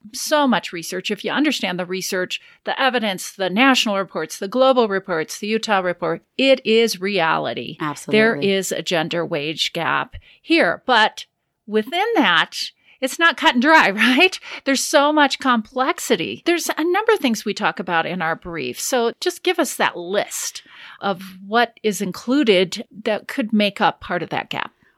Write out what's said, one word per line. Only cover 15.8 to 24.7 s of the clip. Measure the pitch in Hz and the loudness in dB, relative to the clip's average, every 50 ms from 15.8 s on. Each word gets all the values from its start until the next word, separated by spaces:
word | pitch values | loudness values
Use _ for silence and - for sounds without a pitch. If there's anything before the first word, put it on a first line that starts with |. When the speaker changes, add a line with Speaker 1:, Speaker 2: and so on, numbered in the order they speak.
| 254 285 349 - - - 247 185 160 110 104 - - | -2 -2 -2 -2 -2 0 0 0 0 -2 -8 -6 -2
Speaker 1:
There's | - 349 339 - - 320 - | -2 0 0 -2 -4 -4 -2
a | 311 | -2
number | 349 349 392 440 440 453 | 0 0 0 2 2 2
of | 392 | 2
things | 277 262 226 208 - | 2 0 -2 -2 -4
we | 214 196 | -6 -4
talk | - 214 165 160 - | -2 -2 -2 -2 -4
about | 190 - 180 165 160 | -4 -2 0 0 0
in | 151 165 180 | -2 -2 -4
our | 165 160 - | -4 -4 -4
brief. | - - 180 170 160 135 123 123 - | -6 -8 -10 -8 -8 -6 -8 -8 -8
So | - - - 254 233 233 - - | -6 -2 0 0 0 0 -2 -4
just | - 359 - - - | -4 -4 -4 -4 -2
give | 359 359 349 | -2 0 0
us | 311 233 - | 0 -2 -2
that | - 220 - - 175 | 0 -2 -2 -2 -4
list | 175 170 190 202 - - - - - - - - - _ - - - - - - | -6 -4 -2 -2 -2 -2 -4 -8 -10 -10 -10 -12 -18 _ -20 -20 -20 -20 -14 -8
of | - 196 196 175 190 190 190 185 196 | -4 -4 -4 -4 -8 -16 -18 -18 -8
what | 196 208 233 240 233 - _ - | -2 0 0 0 0 -2 _ -4
is | 214 208 - | -2 -2 -2
included | 202 185 180 - - - 254 285 302 226 202 180 190 170 - - - _ - 190 214 | -4 -6 -6 -6 -4 0 0 2 4 4 4 4 4 2 -2 -8 -14 _ -16 -10 -4
that | - 214 196 - - | -4 -4 -4 -4 -6
could | - - 262 214 - | -6 -6 -4 0 2
make | 208 208 202 196 - | 2 2 0 0 0
up | 214 165 - - | 0 0 0 -2
part | - - 190 175 165 | -6 -6 -6 -6 -6
of | 143 | -4
that | - 131 - - | -4 -6 -6 -6
gap. | - - - - | -6 -8 -8 -8